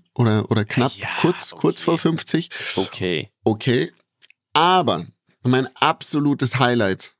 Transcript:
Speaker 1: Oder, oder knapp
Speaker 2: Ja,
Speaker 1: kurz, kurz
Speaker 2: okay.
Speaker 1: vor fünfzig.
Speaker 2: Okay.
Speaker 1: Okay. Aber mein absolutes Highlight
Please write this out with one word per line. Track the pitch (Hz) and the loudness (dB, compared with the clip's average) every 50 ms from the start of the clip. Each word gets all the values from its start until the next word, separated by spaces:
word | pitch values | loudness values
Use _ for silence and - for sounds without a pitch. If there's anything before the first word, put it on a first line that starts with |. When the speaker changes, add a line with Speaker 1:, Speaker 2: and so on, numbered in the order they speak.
| _ _ _ | _ _ _
Speaker 1:
Oder, | - 123 113 107 107 101 - | 0 2 2 2 2 0 0
oder | 110 107 104 | 0 -2 -2
knapp | 107 - - 123 139 - | -2 0 -2 -2 -2 -2
Speaker 2:
Ja, | - - - - - | -6 -10 -8 -4 0
Speaker 1:
kurz, | - 160 180 - - - | 0 0 0 0 -4 -8
kurz | - - - 170 165 - | -6 -2 -2 -2 0 0
Speaker 2:
okay. | - | 0
Speaker 1:
vor | - 165 165 | 0 0 2
fünfzig. | - 170 165 151 - - - 156 170 - - - - - - | 2 0 0 0 -2 0 0 -2 -2 -4 -8 -10 -8 -6 -4
Speaker 2:
Okay. | - 98 - - - 95 90 87 76 69 - _ _ - | -4 -4 -4 -4 -4 -4 -2 -2 -4 -6 -8 _ _ 2
Speaker 1:
Okay. | - 110 107 - 131 120 131 156 175 - _ _ _ _ _ _ - _ _ _ _ - | 2 2 2 2 0 2 2 0 -2 -6 _ _ _ _ _ _ -20 _ _ _ _ 0
Aber | 147 165 180 - 185 170 120 98 82 87 - - _ _ _ _ _ - | 2 4 4 4 4 2 2 0 -2 -4 -8 -16 _ _ _ _ _ -2
mein | 123 127 131 131 - - | 0 2 2 0 -2 -2
absolutes | - - 151 160 160 - - - 151 147 143 143 - 139 123 - 131 | 0 0 0 0 0 -2 -4 -2 0 0 0 0 0 -2 -2 0 2
Highlight | 139 123 123 120 110 95 95 92 - - _ _ | 2 2 2 2 0 0 -2 -4 -6 -12 _ _